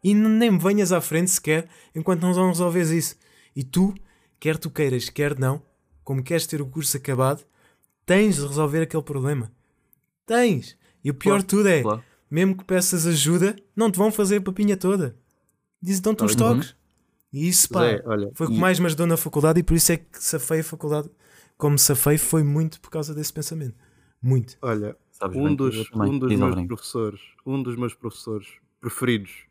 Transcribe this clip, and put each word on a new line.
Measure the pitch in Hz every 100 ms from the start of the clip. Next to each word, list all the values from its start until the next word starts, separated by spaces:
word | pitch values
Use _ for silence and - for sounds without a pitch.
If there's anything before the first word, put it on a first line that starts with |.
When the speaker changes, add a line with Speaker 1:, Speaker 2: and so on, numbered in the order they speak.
Speaker 1:
E | 190
n-, | 208 220
nem | 220 233
me | 180
venhas | 180 208 185
à | 175
frente | - 160 180
sequer | - - 156 165 - _
enquanto | 160 160 175
não | 180 180 185
resolves | 180 180 175 160
isso. | 165 - - _ _ _ 139
E |
tu, | 131 175 196 190 - _ _ _
quer | 156 156
tu | 156
queiras, | - 143 127 120
quer | - 147 139
não, | 131 147 _ _ _ _
como | - 135
queres | 131 165 165
ter | 156
o | 135
curso | 156 143 139
acabado, | 135 127 131 143 _ _ _ _ _ _ -
tens | 185 214 147
de | 143
resolver | 143 147 156
aquele | 160 160
problema. | 147 139 131 143 113 _ _ _ _ _ _ _ -
Tens! | 233 247 147 - _ _ _
E | 139
o |
pior | 135 202
Speaker 2:
Claro, | 202
Speaker 1:
de | 190
tudo | 196 202
é, | 160
Speaker 2:
claro. | 113 110 - _ _
Speaker 1:
mesmo | 147 190 185
que |
peças | - 185 180 180 165
ajuda, | 160 143 180 190 196 _
não | - 220
te | 180
vão | 214
fazer | 214 196 208
a |
papinha | 190 185 208 196
toda. | 180 196 139 - _ _ _ _ _ _
Dizem, | 175 190
dão-te | 208 214
uns | 104
Speaker 2:
Uhum. | 117
Speaker 1:
toques. | - 120 165 _ _ _ _ _ _
E | 135 170
isso, | 170 -
pá, | 120
Speaker 3:
Zé, | 120 107 117
olha, | 107 101
Speaker 1:
foi | - 160
o |
que | 110
Speaker 2:
e |
Speaker 1:
mais | 185 170
me | 175
ajudou | 156 170
na | 165
faculdade | 156 151 156 160
e |
por | 170 170
isso | -
é | 165
que | - -
safei | - 156 - 160
a |
faculdade | 156 160 151 151 151 _ _ _ _ _
como | 147 143
safei, | - 135 147 151
foi | - 165
muito | 147 147 160 -
por | -
causa | 160 151
desse | 151 151
pensamento. | 160 147 160 131 - _ _ _ _
Muito. | 123 131 110 -
Speaker 3:
Olha, | 127 110 104 - _
Speaker 2:
Sabes | _ 98 110
Speaker 3:
um |
Speaker 2:
bem | 147 143
que |
eu | 131
Speaker 3:
dos, | 110 110
Speaker 2:
também. | 110 101
Speaker 3:
um | 139
dos | 127
Speaker 2:
Diz, | 104
Speaker 3:
meus | 95
Speaker 2:
Alvin. | 90 90
Speaker 3:
professores, | 113 - 120 107 101 - _
um | 135 135
dos | 127 120
meus | 123
professores | - 117 - - 107 101 - _ _
preferidos | 120 - 123 113 98 - _